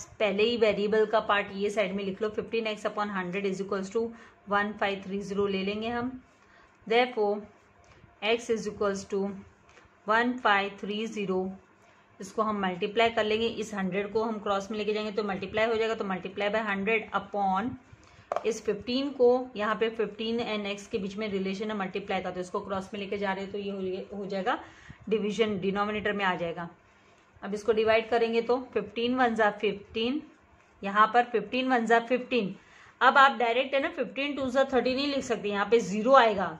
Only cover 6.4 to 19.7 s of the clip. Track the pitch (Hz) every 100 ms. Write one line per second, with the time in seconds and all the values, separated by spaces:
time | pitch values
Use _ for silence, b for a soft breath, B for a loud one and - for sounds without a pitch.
6.4 | b b b b - 233 247 240 208 208
7.4 | - - _ _ - B B - 208 233
8.4 | 233 220 190 202 202 196 196 196 196 196
9.4 | - _ _ B B _ - 220 240 247
10.4 | 220 202 196 196 196 208 220 214 190 185
11.4 | 185 190 - _ b b b - 196 -
12.4 | 214 208 190 175 202 202 226 226 214 220
13.4 | 233 - 214 202 190 185 202 220 226 214
14.4 | 202 196 196 214 208 214 214 214 208 185
15.4 | 190 214 226 226 220 220 208 180 185 196
16.4 | 202 214 214 196 196 226 214 202 190 202
17.4 | 196 185 240 262 - B B B B -
18.4 | 214 233 - 196 - 254 277 269 240 254
19.4 | 254 196 208